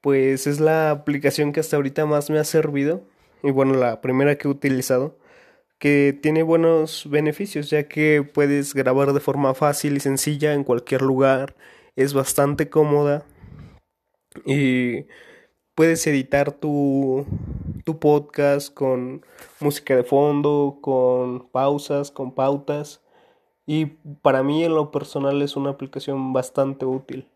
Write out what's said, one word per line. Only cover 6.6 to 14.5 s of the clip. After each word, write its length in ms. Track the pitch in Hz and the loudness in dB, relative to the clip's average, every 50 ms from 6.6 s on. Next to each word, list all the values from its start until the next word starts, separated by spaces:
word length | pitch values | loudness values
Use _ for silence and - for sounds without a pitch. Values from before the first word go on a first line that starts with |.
| 165 165 165 160 156 156 160 - - 147 | 4 4 4 4 2 -2 -6 -12 -10 -4
beneficios, 640 | 143 151 147 151 151 - 202 208 - 151 147 143 | -2 0 0 0 -2 -4 -8 -6 -6 -8 -6 -2
ya 180 | 156 151 147 147 | -2 -2 -2 -2
que 340 | - 151 151 156 151 147 | -2 0 2 2 2 2
puedes 520 | 143 147 _ - 147 143 143 143 139 143 - | 0 -2 _ 0 2 2 2 0 -2 -2 -2
grabar 380 | 139 131 127 127 135 139 139 | -2 0 2 2 2 2 2
de 80 | 139 139 | 0 0
forma 340 | - - 135 139 143 135 131 | 0 -2 -2 0 0 0 0
fácil 420 | 131 156 143 143 - - 147 143 | 2 0 0 0 0 -2 -2 -2
y 40 | 139 | -2
sencilla 540 | - 139 135 135 - 151 151 139 151 151 147 | -2 -2 -2 -2 -2 -4 -2 -2 0 0 0
en 100 | 143 139 | 0 0
cualquier 380 | - 123 120 120 - 135 127 | 0 -2 -2 0 -2 -2 0
lugar, 520 | 135 135 135 127 135 135 135 131 135 139 - _ - - - - _ _ _ | 0 0 2 4 4 4 2 2 -2 -8 -12 _ -20 -20 -20 -20 _ _ _
es 180 | - 135 139 143 | -2 0 0 2
bastante 560 | 139 135 - - - 143 143 147 139 156 143 | -2 -2 0 0 0 2 2 2 -2 -4 0
cómoda, 540 | - 156 151 147 147 147 147 143 143 147 147 _ - _ - - - - - - - - _ _ _ _ _ _ _ _ _ _ _ - - | 2 2 2 4 2 2 2 2 0 -2 -6 _ -20 _ -20 -20 -20 -20 -20 -20 -20 -20 _ _ _ _ _ _ _ _ _ _ _ -12 -4
y 600 | - | -2